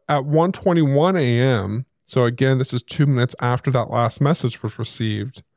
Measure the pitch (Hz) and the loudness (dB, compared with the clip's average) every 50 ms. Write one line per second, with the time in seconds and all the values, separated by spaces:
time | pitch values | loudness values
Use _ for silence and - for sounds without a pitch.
0 | _ - 147 143 131 147 147 160 165 185 185 - - 202 175 165 156 139 139 139 | _ -2 -2 -2 0 0 2 2 2 2 -2 -2 0 0 2 4 2 2 2 2
1 | 160 185 190 175 139 123 120 117 127 135 127 107 98 98 104 117 135 - _ _ | 2 2 2 2 2 2 2 2 2 2 2 0 -2 -4 -6 -6 -8 -10 _ _
2 | _ - - 131 123 117 123 - 135 131 135 131 131 - - 123 - - - - | _ -4 0 2 2 2 2 0 2 2 2 0 0 -2 -4 -6 -6 -6 0 0
3 | 151 143 135 127 - 123 - - - 120 123 123 - 139 131 123 113 - 113 120 | 2 2 4 2 0 -2 -2 -4 -2 -2 -2 0 -2 0 0 0 -2 0 0 0
4 | 117 113 - - 143 139 175 - - 123 - - - 107 - - 113 - - - | 0 0 0 0 0 0 0 0 -2 -6 -6 -6 -10 -10 -8 -8 -10 -10 -6 -4
5 | 117 110 104 104 104 131 - - _ _ _ | -4 -4 -4 -6 -8 -10 -12 -18 _ _ _